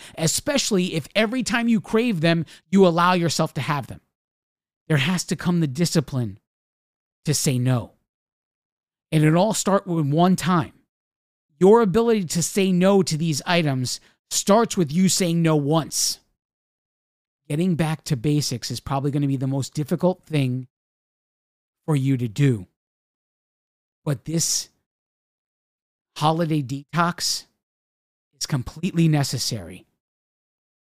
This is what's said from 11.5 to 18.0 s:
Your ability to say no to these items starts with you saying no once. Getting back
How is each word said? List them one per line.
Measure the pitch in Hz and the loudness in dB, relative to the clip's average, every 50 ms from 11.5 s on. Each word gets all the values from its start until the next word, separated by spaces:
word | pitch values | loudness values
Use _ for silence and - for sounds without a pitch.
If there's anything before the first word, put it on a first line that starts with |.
| _ - | _ 4
Your | 175 190 214 233 233 | 6 6 8 6 6
ability | 190 160 226 233 233 226 214 185 | 4 2 2 2 2 2 0 0
to | 143 - 175 | -2 -4 -4
say | 156 - - 208 190 190 | -4 -2 0 0 0 2
no | 185 175 180 190 202 196 180 | 2 4 4 4 4 4 4
to | - 160 | 2 0
these | 147 175 165 147 131 - | -2 -2 -2 -2 -2 -2
items | 185 180 170 165 147 135 127 127 117 - - _ _ _ _ _ - | 0 0 0 0 0 0 -2 -2 -4 -6 -8 _ _ _ _ _ -8
starts | - - - - 196 226 233 - - | -6 -2 2 4 4 4 4 2 0
with | 202 170 127 | -2 -2 0
you | 147 180 190 180 | 2 2 2 2
saying | - - 190 170 165 170 165 | 2 0 0 0 0 2 2
no | 160 156 | 2 2
once. | 151 143 139 156 165 143 - - - - - - - _ _ _ _ _ _ _ _ _ _ _ _ _ _ _ _ _ _ _ _ _ _ _ _ _ - | 2 2 2 0 0 0 -2 -4 -4 -4 -4 -4 -6 _ _ _ _ _ _ _ _ _ _ _ _ _ _ _ _ _ _ _ _ _ _ _ _ _ -6
Getting | 147 151 180 190 170 | -4 -2 0 0 0
back | 143 165 156 160 - | 0 0 -2 -2 -4